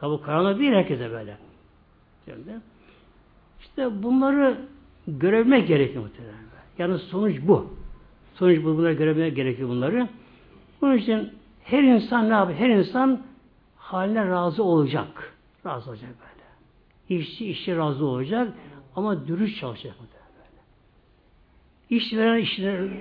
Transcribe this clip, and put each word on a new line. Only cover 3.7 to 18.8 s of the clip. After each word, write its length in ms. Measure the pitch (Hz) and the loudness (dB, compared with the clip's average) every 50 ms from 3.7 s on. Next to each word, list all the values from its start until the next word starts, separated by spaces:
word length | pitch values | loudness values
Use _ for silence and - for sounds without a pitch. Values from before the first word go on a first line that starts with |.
| - 294 262 247 208 196 | -8 -6 -4 -4 -4 -4
bunları 560 | 208 240 254 262 269 277 277 285 277 262 - - - - - - - - _ _ - 175 | -2 2 2 2 4 4 4 4 4 2 2 -2 -8 -16 -20 -20 -20 -20 _ _ -12 -10
görebilmek 600 | 147 131 156 190 214 226 226 247 277 240 165 165 | -4 0 2 2 4 4 4 6 6 4 6 4
gerekiyor 360 | 160 139 135 117 - 123 107 | 2 2 2 0 -2 -8 -10
muhtemelen. 300 | 101 - - 120 107 107 110 - - - - - - - - | -12 -14 -16 -18 -18 -18 -20 -20 -20 -20 -20 -20 -18 -8 -6
Yani 200 | 170 180 185 151 | -4 -2 -2 -4
sonuç 380 | - - 180 190 214 208 156 131 | -6 -6 -4 -2 0 0 -2 0
bu. 240 | 143 190 180 - - - - - - - - - - - - _ _ - - | 4 4 4 4 4 -4 -12 -14 -16 -16 -18 -20 -20 -20 -20 _ _ -16 -4
Sonuç 300 | - 185 180 170 156 151 | 2 4 6 6 6 4
bu. 120 | 160 156 | 0 2
Bunları 160 | 160 165 165 | 2 2 2
görebilmek 440 | 156 143 156 156 151 156 165 160 135 | 2 2 2 2 2 2 0 0 0
gerekiyor 320 | 139 131 131 117 123 131 120 | -2 -2 -2 -2 -2 -4 -4
bunları. 400 | 123 123 127 151 214 247 247 - - - - - - - - - - - - _ _ - | -2 0 0 0 0 0 -2 -2 -6 -16 -20 -20 -20 -20 -20 -20 -20 -20 -20 _ _ 0
Bunun 160 | 285 277 262 | 2 2 2
için 360 | 226 - 240 220 220 202 - - - - - - - - | 2 2 0 -2 -2 -2 -6 -12 -20 -20 -20 -20 -16 -6
her 180 | - 240 294 | 0 2 4
insan 460 | 277 262 247 214 220 - 240 240 214 220 | 6 6 6 4 4 0 0 0 2 4
ne 40 | |
yapıyor? 260 | 220 208 190 180 156 151 | 4 4 2 2 0 0
Her 120 | 233 254 | 2 4
insan 520 | 220 196 175 - - 254 262 269 254 - - - - - _ _ _ _ _ _ _ | 4 4 4 2 0 0 2 2 0 -2 -4 -14 -20 -20 _ _ _ _ _ _ _
haline 520 | _ - - 190 185 190 202 220 220 202 180 | _ -14 -8 -6 -4 -2 -2 0 0 0 0
razı 360 | 180 180 175 175 147 208 208 | 0 0 0 0 0 0 2
olacak. 680 | 180 170 156 143 127 151 127 101 - - - - - - _ _ _ _ _ - | 4 4 4 4 2 0 -4 -6 -6 -12 -18 -18 -18 -20 _ _ _ _ _ -10
Razı 240 | 180 135 120 113 131 | -10 -10 -10 -10 -14
olacak 200 | 113 107 120 127 120 _ | -16 -16 -18 -20 -20 _
böyle. 1000 | - - - - - - - _ _ _ _ _ _ _ _ _ _ - 185 170 | -20 -20 -20 -20 -20 -20 -20 _ _ _ _ _ _ _ _ _ _ -4 -4 -4
İşçi, 300 | 151 - - - 226 196 | -4 -8 -12 -12 -10 -8
işçi 260 | 143 - - 190 175 | -8 -8 -6 -4 -2
razı 300 | 165 156 151 139 135 156 | -2 -2 -2 -2 -2 -2
olacak 420 | 139 127 127 135 147 214 240 247 208 - - - - - - | -2 -2 -2 -4 -4 -2 -2 -2 -4 -6 -14 -20 -20 -20 -20